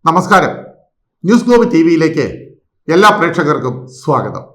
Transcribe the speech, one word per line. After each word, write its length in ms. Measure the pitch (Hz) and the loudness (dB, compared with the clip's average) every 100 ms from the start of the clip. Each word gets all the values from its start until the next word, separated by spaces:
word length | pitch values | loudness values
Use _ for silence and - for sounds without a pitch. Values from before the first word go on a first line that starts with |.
| 170 | 0
നമസ്കാരം, 460 | 175 190 196 147 - - _ _ _ _ _ 175 | -2 2 2 2 -6 -18 _ _ _ _ _ 0
ന്യൂസ് 180 | 233 240 | 0 2
ഗ്ലോബ് 180 | 240 233 | 2 2
ടി 80 | 160 165 | 2 2
വിയിലേക്ക് 400 | 160 160 160 110 - - _ _ _ - | 2 0 -2 -6 -8 -20 _ _ _ -2
എല്ലാ 220 | 165 208 208 | 2 2 2
പ്രേക്ഷകർക്കും 580 | 170 175 147 139 123 113 - - | -2 -2 -2 -2 -4 -8 -16 -10
സ്വാഗതം. 420 | - 131 101 87 - | -4 -4 -4 -12 -16